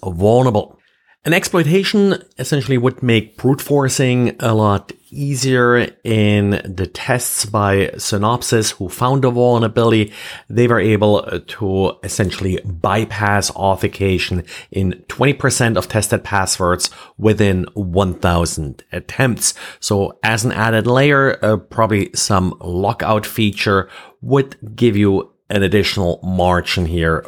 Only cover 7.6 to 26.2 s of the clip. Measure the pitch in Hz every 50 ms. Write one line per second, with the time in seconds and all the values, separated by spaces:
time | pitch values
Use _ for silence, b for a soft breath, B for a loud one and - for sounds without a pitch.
7.6 | 104 98 98 98 95 - - - - - 113 101 104 110 120 120 - - 123 110
8.6 | 107 - - - 98 87 - - 120 127 139 139 131 127 120 120 123 123 120 113
9.6 | 113 110 110 123 113 113 113 110 104 B B B B B B B B B 110 117
10.6 | 123 123 120 107 92 110 107 101 107 104 104 - - - 90 85 - - - -
11.6 | 110 95 95 95 95 90 - - - 101 - - 101 87 - - 92 95 90 -
12.6 | - 98 87 82 - 98 98 113 107 - 104 101 107 101 101 101 92 - - -
13.6 | 98 98 95 95 - 92 - - 98 98 92 87 - - 92 87 85 B B B
14.6 | B B - 98 95 90 - - - - - - 180 151 - - - 127 - -
15.6 | 123 113 110 90 - - - 107 104 - 113 98 - - 101 98 92 - - -
16.6 | 92 87 90 87 - - B B B B B - 101 110 104 104 107 98 92 90
17.6 | - - - 104 98 90 82 98 98 92 92 - - 87 87 85 82 78 - 82
18.6 | 76 69 64 - - - - 90 - - - - 135 127 107 - - - - B
19.6 | B B B B B - 107 98 98 - - - - 110 113 104 113 123 - -
20.6 | 110 113 113 110 107 120 123 131 139 147 143 139 135 131 - - - 107 110 -
21.6 | - - - 117 113 98 107 101 92 - - - - - 104 92 92 87 - -
22.6 | - 90 87 90 98 104 117 - 76 95 110 107 101 - - - 110 104 98 -
23.6 | - 110 98 95 90 B B B B B B B 120 120 135 139 135 135 - -
24.6 | - 107 110 - 120 117 101 104 104 98 95 92 - - _ _ _ - 101 101
25.6 | 98 92 104 104 95 - - 101 92 87 - -